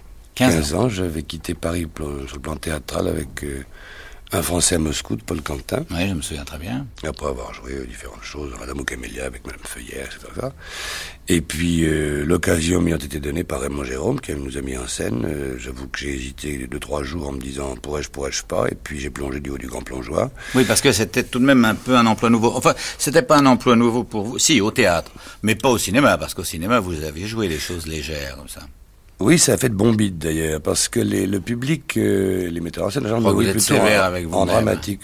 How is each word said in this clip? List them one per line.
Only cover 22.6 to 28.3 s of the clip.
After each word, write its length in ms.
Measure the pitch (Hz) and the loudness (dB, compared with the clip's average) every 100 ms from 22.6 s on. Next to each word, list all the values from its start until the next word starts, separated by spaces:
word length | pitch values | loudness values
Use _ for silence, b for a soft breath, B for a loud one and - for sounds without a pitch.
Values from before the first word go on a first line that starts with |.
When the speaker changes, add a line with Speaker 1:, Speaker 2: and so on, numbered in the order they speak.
| 165 - B - | 2 2 B -4
Speaker 1:
c'était 260 | - 147 | 2 4
pas 140 | - 151 | 6 8
un 80 | 139 | 8
emploi 300 | 120 131 117 | 6 6 6
nouveau 300 | 120 120 107 | 6 2 0
pour 180 | 107 | -4
vous. 160 | 101 101 | -4 0
Si, 220 | - 117 | 4 4
au 100 | 104 | 4
théâtre, 400 | 107 101 85 - B B B | 4 4 4 0 B B B
mais 120 | 101 110 | 0 2
pas 120 | 135 | 4
au 100 | 113 | 2
cinéma, 400 | - 113 139 87 | 2 4 4 4
parce 160 | 78 | 0
qu'au 120 | - 85 | -8 -8
cinéma, 340 | 82 92 120 | -6 0 0
vous 240 | 90 80 | 0 -4
avez 240 | 78 73 104 | -6 -6 -6
joué 220 | 113 101 | -2 -2
les 100 | 76 | -2
choses 260 | - 87 78 | -4 -6 -6
légères, 520 | 78 73 76 69 | -6 -6 -6 -8